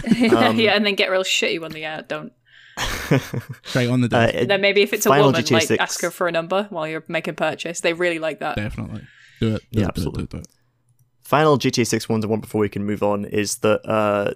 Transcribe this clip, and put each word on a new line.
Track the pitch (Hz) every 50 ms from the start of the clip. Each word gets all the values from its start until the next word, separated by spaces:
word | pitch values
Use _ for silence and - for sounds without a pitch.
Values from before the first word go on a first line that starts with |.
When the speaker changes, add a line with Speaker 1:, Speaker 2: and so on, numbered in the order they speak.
| -
Speaker 1:
<laughs> | - 226 233 254 226 370
Speaker 2:
Um, | - 254 233 220 233
Speaker 1:
yeah, | 226 208 190
and | 208 214
then | 208 196
get | 190 202 -
real | 185 185 185
shitty | - - - - - 135 165
when | 160 160 156
they, | 156 156
uh, | 156 156 156 -
don't. | - 151 151 151 - _ _ _ _ _ - - - -
Speaker 2:
<laughs> | - - - - - - - 147 131 - - - 127 - - 123 - - - -
Speaker 3:
Right | 131 123 120
on | 127 127
the | 123
Speaker 2:
Uh, | 110 131 120 117
Speaker 3:
desk. | - -
Speaker 2:
it | - - -
Speaker 1:
Then | 196 190
maybe | 202 202 190 202 196
if | - -
it's | 208 -
a | 214
Speaker 2:
final | 135 143 143
Speaker 1:
woman, | 139 123 165 -
Speaker 2:
G | -
T | 135
A | 165
Speaker 1:
like, | 160
Speaker 2:
six. | - 117 92 92
Speaker 1:
ask | - - - -
her | 170
for | - - 185 170
a | 170
number | 165 165 165 185 196 214 202
while | 196 165 156
you're | 156 156 160 - -
making | 170 160 - 180 156
purchase. | - 170 156 151 - - 165 170 -
They | - 175 170
really | 165 180 175 165 160
like | 160 160 147 -
that. | 147 151 -
Speaker 3:
Definitely. | 104 104 110 - - 107 - - 107 139 - _ _ - - - -
Do | 113 110 107
it. | 98 - _ -
Do | 110
Speaker 2:
Yeah, | 101 87
Speaker 3:
it, | -
do | - -
it, |
Speaker 2:
absolutely. | - - - -
Speaker 3:
do |
it, | -
do | - 82
it. | - - _ _ _ _ _ _ _ _ _ _ _ _ _ _ _
Speaker 2:
Final | - 131 143 156 156 147
G | 120 - 131 -
T | - 113
A |
six | - - 110 - -
ones | 113 110 107
I | 101
want | 110 104 -
before | - - 107
we | 104 101
can | - 101 101
move | 101 107 - 104
on | 104 104 104 101
is | - - 107 104 95 - -
that, | - 107 104 - - -
uh, | 110 110 107 104 101 104 101 - -